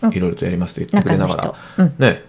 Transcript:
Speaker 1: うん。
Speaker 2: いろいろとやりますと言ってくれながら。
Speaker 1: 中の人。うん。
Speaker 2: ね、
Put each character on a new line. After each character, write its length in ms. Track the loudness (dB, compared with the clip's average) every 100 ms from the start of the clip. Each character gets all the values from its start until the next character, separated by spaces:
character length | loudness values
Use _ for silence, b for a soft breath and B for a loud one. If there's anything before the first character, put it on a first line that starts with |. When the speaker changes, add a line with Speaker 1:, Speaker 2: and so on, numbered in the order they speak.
Speaker 1:
う 60 | -2
ん。 40 |
Speaker 2:
い 60 | 0
ろ 80 | -2
い 40 |
ろ 60 | -2
と 80 | -4
や 60 |
り 60 | -2
ま 100 | -4
す 80 | -6
と 60 |
言 60 | -2
っ 40 |
て 100 | 0
く 80 | 2
れ 80 | 0
な 80 | 0
が 100 | -2
ら。 80 |
Speaker 1:
中 40 | -6
の 80 | -8 B 2
人。 80 |
う 20 | 2
ん。 80 | 4
Speaker 2:
ね、 280 | 2 2